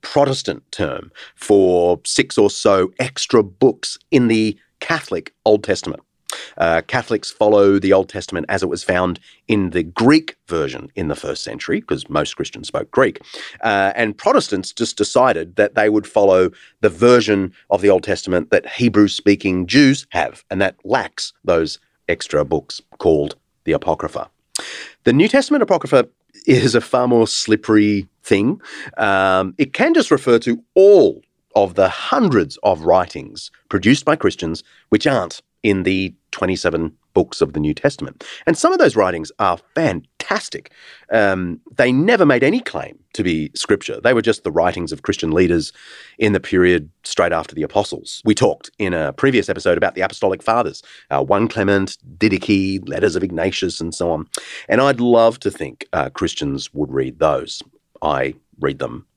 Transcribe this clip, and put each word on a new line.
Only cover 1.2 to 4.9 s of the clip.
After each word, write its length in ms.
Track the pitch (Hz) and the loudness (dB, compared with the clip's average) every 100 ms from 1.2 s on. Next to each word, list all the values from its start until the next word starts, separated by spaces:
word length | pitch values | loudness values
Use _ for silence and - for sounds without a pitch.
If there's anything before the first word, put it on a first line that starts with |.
| - _ | -20 _
for 680 | - 101 95 90 87 87 - | 2 4 6 4 2 0 -2
six 320 | - - - | -4 -2 2
or 100 | 104 | 0
so 420 | - 113 98 92 _ | 2 2 2 0 _
extra 460 | 131 - - 120 | -10 -8 0 2
books 560 | 101 95 135 110 - - _ | 2 2 2 2 -10 -14 _
in 200 | 147 120 | 0 2
the 280 | 110 110 104 _ _ | 2 0 -4 _ _
Catholic 560 | - | -6